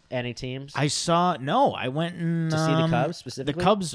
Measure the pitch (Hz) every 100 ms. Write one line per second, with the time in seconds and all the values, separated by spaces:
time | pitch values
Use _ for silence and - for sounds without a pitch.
0 | - 127 123 117 127 131 139 - 147 -
1 | 175 170 180 147 135 226 277 95 127 143
2 | 170 175 165 165 160 156 160 160 165 120
3 | 147 175 123 - 135 135 185 208 165